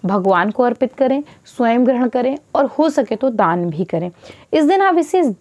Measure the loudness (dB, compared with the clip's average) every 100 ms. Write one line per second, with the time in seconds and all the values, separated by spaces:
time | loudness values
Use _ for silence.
0 | 0 0 2 2 0 -2 -4 -2 -4 -2
1 | 0 0 -6 -16 _ -4 0 2 2 0
2 | 0 -2 -2 -4 _ -2 -2 0 0 0
3 | -2 -2 -2 0 0 0 -2 -4 -4 -4
4 | -6 -12 -20 -20 -4 0 2 4 2 2
5 | 0 0 0 -2